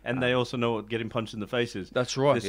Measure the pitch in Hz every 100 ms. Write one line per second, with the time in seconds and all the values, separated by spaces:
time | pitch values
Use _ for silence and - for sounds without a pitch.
0 | 123 127 123 127 120 127 117 110 107 113
1 | 113 117 107 110 95 123 120 101 90 -
2 | 123 135 143 120